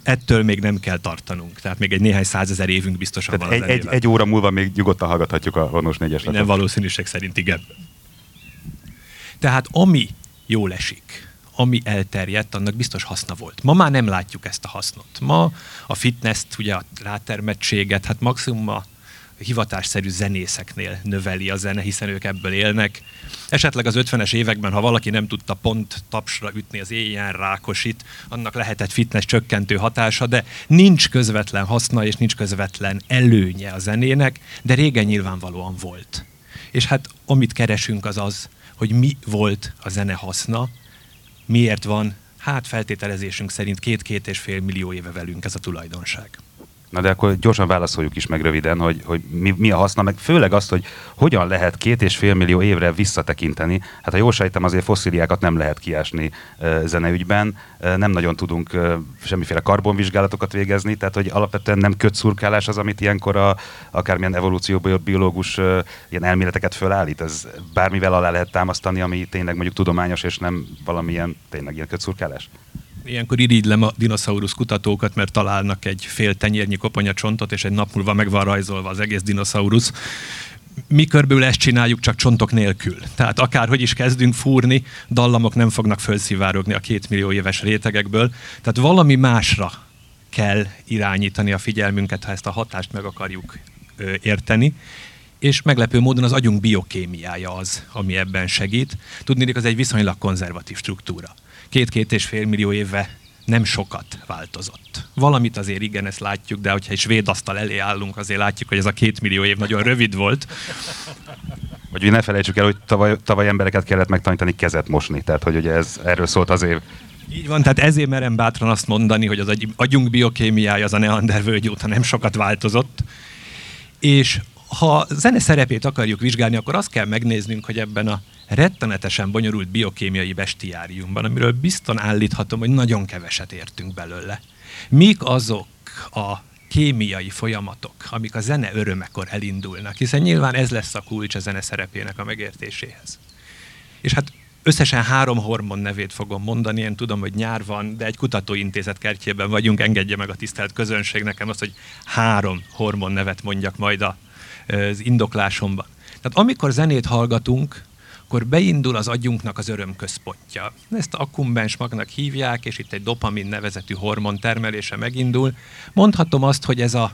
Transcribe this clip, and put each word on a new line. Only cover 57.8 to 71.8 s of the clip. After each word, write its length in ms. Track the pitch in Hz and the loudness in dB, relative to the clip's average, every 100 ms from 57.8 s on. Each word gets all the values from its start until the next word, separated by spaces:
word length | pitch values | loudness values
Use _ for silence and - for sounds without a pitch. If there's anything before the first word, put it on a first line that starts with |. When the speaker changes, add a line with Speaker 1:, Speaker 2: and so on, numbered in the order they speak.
| 90 92 | -2 2
Speaker 2:
nem 140 | 101 | 2
nagyon 240 | 90 85 80 | 2 0 0
tudunk, 380 | 87 85 82 | -2 -4 -2
ö, 220 | 90 85 85 71 - | -2 0 -2 -6 -12
semmiféle 360 | - 95 82 82 | -6 -4 -2 0
karbonvizsgálatokat 920 | - 101 101 101 95 98 98 - 95 | 2 2 4 2 2 2 2 0 -4
végezni, 440 | 101 98 101 101 104 | -2 0 0 0 -2
tehát 200 | 98 101 | -2 -2
hogy 120 | 92 | -2
alapvetően 500 | 101 101 101 107 101 | 0 0 -2 0 4
nem 200 | 101 92 | 4 4
kötszurkálás 680 | 107 101 110 101 104 104 101 | 2 2 0 2 2 2 0
az, 100 | 104 | -2
amit 240 | 104 101 | -2 0
ilyenkor 340 | 101 98 104 98 | 0 0 0 2
a, 220 | 98 95 - - - | 4 2 -4 -18 -8
akármilyen 440 | - 90 90 92 90 | -4 0 0 0 0
evolúcióbiológus, 1200 | 95 92 - 95 95 92 80 95 92 87 87 - | 0 0 0 0 2 0 2 2 2 0 -4 0
ö, 220 | 92 92 87 - - | 2 2 -2 -10 -10
ilyen 140 | 87 | -4
elméleteket 520 | 90 92 92 - 92 - | 0 2 0 0 -4 -2
fölállít. 460 | 95 98 80 73 | 0 0 0 -4
Ez 260 | 82 78 - 76 85 | -6 -8 -12 -16 -6
bármivel 400 | 90 95 95 95 | 0 0 2 2
alá 160 | 92 87 | 2 2
lehet 220 | 87 90 | 0 0
támasztani, 500 | 90 92 90 92 92 | 0 -2 -2 -4 -2
ami 260 | 90 90 87 | -2 -4 -4
tényleg 240 | 92 87 87 | -4 -4 -4
mondjuk 200 | 87 95 | -4 0
tudományos, 480 | 90 87 90 87 | 0 0 0 -2
és 140 | 90 - | -4 -4
nem 280 | 87 87 - - - | -4 -4 -8 -12 -6
valamilyen 500 | 85 85 85 85 - - | -4 -4 -4 -6 -8 -12
tényleg 260 | 76 71 | -12 -10
ilyen 120 | 78 | -10